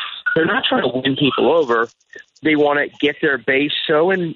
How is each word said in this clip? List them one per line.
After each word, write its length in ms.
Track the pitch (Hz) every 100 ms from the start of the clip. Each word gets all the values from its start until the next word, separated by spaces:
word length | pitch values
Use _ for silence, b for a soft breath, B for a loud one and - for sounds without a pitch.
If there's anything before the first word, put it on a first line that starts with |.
| - - -
They're 100 | 165
not 200 | 165 233 -
trying 140 | 254
to 60 | 147
win 260 | 127 135
people 380 | 135 143 120 113
over. 360 | 165 135 117 117 _ _ B B _
They 140 | 151 147
wanna 320 | 147 143 143
get 320 | - 143 147
their 160 | 156 131
base 320 | 117 135 147 - -
so 240 | 151 175
en-, 240 | 190 170